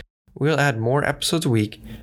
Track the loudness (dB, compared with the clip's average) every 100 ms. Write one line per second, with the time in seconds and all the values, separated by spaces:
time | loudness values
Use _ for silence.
0 | -18 _ _ -2 0 2 2 2 0 2
1 | 0 -2 -2 0 2 2 0 -4 -16 -18